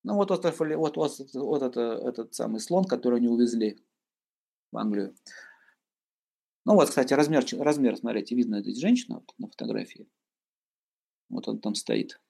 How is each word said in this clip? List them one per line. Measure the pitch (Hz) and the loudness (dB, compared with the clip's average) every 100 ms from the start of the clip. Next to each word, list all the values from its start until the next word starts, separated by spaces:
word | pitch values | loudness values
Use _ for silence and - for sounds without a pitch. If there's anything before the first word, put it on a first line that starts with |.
ну | 240 | -2
вот | 208 196 | 0 0
остров | 180 175 160 | 2 0 -2
Эле-, | 156 156 | -2 0
вот, | 156 151 | -2 0
вот, | 147 - 135 | -2 -4 -12
вот | 127 135 143 | -6 -2 0
это, | 131 123 | 0 -2
этот | 117 113 127 123 113 | -2 -2 -6 -6 -10
самый | - 117 110 | -6 -6 -6
слон, | - 175 | 0 0
который | 185 123 123 120 | 2 0 2 2
они | 120 | 2
увезли | 117 120 117 107 104 _ _ _ _ _ _ _ _ _ | 4 2 2 -2 -4 _ _ _ _ _ _ _ _ _
в | 113 | -6
Англию. | 110 101 95 - - - - - _ _ _ _ _ _ _ _ _ _ | -2 -2 -4 -10 -20 -20 -20 -20 _ _ _ _ _ _ _ _ _ _
Ну | - | 4
вот, | 202 139 | 6 6
кстати, | - 127 | 4 2
размер, | 135 147 156 127 - | 4 6 4 2 0
размер, | 143 147 123 101 | 0 4 2 2
смотрите, | 117 113 98 123 | -4 -4 -2 0
видно | 110 104 | 0 -2
здесь | 101 110 | -6 -2
женщина | 180 247 - - | 2 2 0 -12
вот | - - | -14 -16
на | 220 | -16
фотографии. | - 113 110 - - - _ _ _ _ _ _ _ _ _ _ _ _ | -10 -8 -6 -8 -18 -20 _ _ _ _ _ _ _ _ _ _ _ _
Вот | - - | -10 -8
он | 110 | -6
там | 110 | -6
стоит. | 110 - 110 - - _ | -6 -2 -4 -4 -12 _